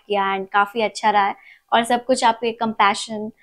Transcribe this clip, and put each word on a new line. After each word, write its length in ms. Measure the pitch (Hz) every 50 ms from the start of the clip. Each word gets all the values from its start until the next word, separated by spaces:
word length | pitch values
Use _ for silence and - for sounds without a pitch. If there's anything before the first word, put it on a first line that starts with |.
| -
किया 320 | - 202 196 196 196 196 190
and 120 | 190 -
काफी 280 | - 202 202 208 - 233
अच्छा 300 | 214 202 202 - - 214
रहा 160 | 202 208 196
है 100 | 202 - - _ - - _ _ _
और 120 | - 233 233
सब 200 | 233 240 247 240
कुछ 200 | - 262 254 254
आपके 340 | 233 226 - 240 226 220 -
compassion 680 | 233 220 214 - 208 196 208 - - 226 220 208 214 220 - _